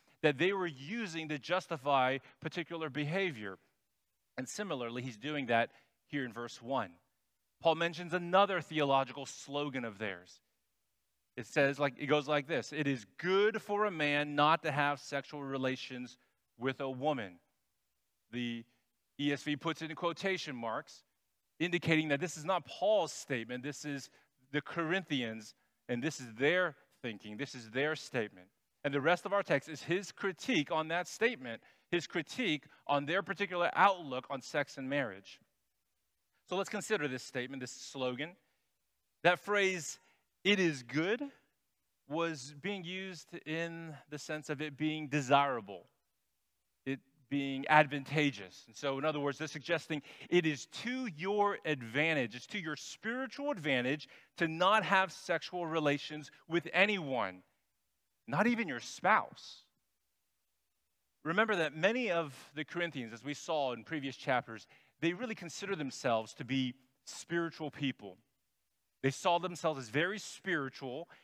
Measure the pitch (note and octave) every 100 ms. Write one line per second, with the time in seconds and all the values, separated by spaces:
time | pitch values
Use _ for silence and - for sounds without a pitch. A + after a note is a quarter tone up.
0 | _ _ D3+ C3+ F3+ G3 F3 C3 C#3+ A#3
1 | G3+ D#3+ D#3 D3 - F3+ - D#3 C#3+ C#3
2 | B2+ C3 - - D#3 F3 D#3+ E3 D#3 D3
3 | D3 F#3 F#3+ A#2 G2+ F#2 _ _ _ _
4 | _ _ _ - C4 - G3+ C3+ A#2 B2
5 | B2+ G#2 C#3 D3+ B2+ A2+ A#2 - _ _
6 | _ C#3+ B2+ A2+ A#2 - A#2 C3 F#2 E2+
7 | _ _ _ _ _ _ E3+ D#3+ E3+ D#3+
8 | F3 F3+ F3 F#3 G3+ F3+ - D#3 C#3 C3+
9 | B2+ C3 C3 - - C#3+ D3 B2+ A#2 G2
10 | G#2+ F2+ F2+ - _ _ _ _ _ _
11 | _ _ _ - A2+ D#3+ C#3 C#3 C#3+ -
12 | C#3+ D3+ C#3 D3 C#3+ C#3 - D3+ C#3+ B2+
13 | G#2 - F3 F#3+ G#3 A3 - G#3 G#3 D#3+
14 | D3 D3 D3 D3 D3+ E3+ D#3 C#3 C#3+ C#3
15 | - C#3 - D3 C3+ C3+ C3 C3 - B2+
16 | B2 - _ _ _ - C3 B2 C3+ B2+
17 | D3+ C3+ G2 F2 _ _ _ _ _ _
18 | _ _ _ A#2+ A#2+ A#2 - _ _ _
19 | _ - C#3+ C#3 D3+ C#3+ E3 D#3 D#3+ D3+
20 | E3+ D#3+ F#3+ F#3 D#3 B2 A#2 C#3 - -
21 | _ _ _ _ _ - F3 E3+ D#3+ D#3+
22 | D#3 C#3 F3 D#3+ D#3 F3+ - - G3 G#3+
23 | D#3+ - - B2 A2+ B2+ C#3 - D3 C#3
24 | - _ _ _ _ D3 - E3 D#3+ F#3+
25 | E3 C#3 A2+ A2 G#2 - _ _ - A#2+
26 | D3+ - A#2+ A2 C#3+ F3+ F3 - _ _
27 | B2 G2+ G#2+ G#2+ C#3 B2+ A2+ B2 D3+ D#3
28 | - B2+ G#2 F#2 F2+ _ _ _ C#3+ C#3+
29 | D3 - G3 G3+ - C#3+ - D3+ - F#3
30 | F#3+ - G3 F3 - F3+ D#3+ D#3+ D#3 F3
31 | F3 - A#3 F#3+ B2 A2+ - _ _ E3+
32 | - E3+ - - A3 D3+ - - - C#3+
33 | C#3+ F#3 F#3+ F#3+ F#3+ F3+ E3+ - G3 F3+
34 | D3 B2+ - C3+ - D3+ C#3 - C3 C#3+
35 | A#2 G2 - - _ _ _ _ _ _
36 | _ _ _ _ - G#3+ A3+ G#3+ - G3+
37 | D3 B2+ - C3 B2+ C3+ B2 - - C#3
38 | B2+ B2 D#3+ F#3 _ _ _ _ _ _
39 | _ _ E3+ F3 G3 G#3 F#3+ F3+ - -
40 | _ _ _ _ F#3+ G3+ E3+ C3+ A#2 C#3
41 | F3+ A#3+ C#4+ - _ _ _ _ _ _
42 | - D#3 E3 D3 C3 D3 F#3+ G3+ E3+ F#3
43 | F#3+ E3 - F3 D3+ D#3+ E3+ E3 E3 C#3+
44 | - D3 - D#3 D3+ C#3 D3+ C3+ D#3 D#3
45 | C#3+ D3 B2+ C#3 C#3+ A#2+ G2+ F#2 - _
46 | _ _ _ _ _ _ _ _ C3 C3+
47 | _ _ - C#3+ C#3 C3+ - D3+ D3 C#3+
48 | C3 D3+ C#3+ G#2+ F#2 - - - C#3+ C3+
49 | D#3 D3 C#3+ C3+ D#3 D3+ E3 D#3+ - D3+
50 | - - - E3+ D#3+ C#3 - - A#3+ C4
51 | B3 D3+ F#3+ G#3 G3+ F#3+ D#3 C#3+ A2+ C3
52 | D#3+ D3+ A#2 A#2+ - G#3 D#3 D3+ - -
53 | A3 B3 C4 - C#4+ A3 D3 B2+ B2 D3
54 | - - - - E3 D#3+ F#3 G#3+ D#3+ F#3+
55 | F#3+ - - E3 - F3+ E3 D#3+ D3 C#3+
56 | - D3+ C#3+ - - E3 - F3 G#3 G3+
57 | C#3+ B2 F#2+ F#2 - _ _ _ _ _
58 | _ _ - D3 A3+ A#3 F#3 A#2+ - -
59 | F3+ G#3+ - - - - - _ _ _
60 | _ _ _ _ _ _ _ _ _ _
61 | _ _ D3+ F#3 A3 F#3+ D#3 D#3 F#3+ B3
62 | A3+ E3+ D3+ B2+ - D3+ D3 E3+ E3+ C#3
63 | A#2 A2+ C3 C#3+ - D#3 C3 A#2 - D#3+
64 | C3+ - - B2 A2+ A2 - - _ _
65 | E3 F3+ A#3+ - E3+ - G3+ F3 C3+ -
66 | C3 A2+ A2 - B2 C3+ B2+ - _ _
67 | - - - E3+ E3 - D3+ - C#3 -
68 | G2+ F#2+ _ _ _ _ _ _ _ _
69 | C3+ - F3+ E3+ F3 E3+ E3 C#3 A2+ C3
70 | F3+ G#3 - - F#3 D#3+ C3+ - C3+ C#3
71 | E3+ -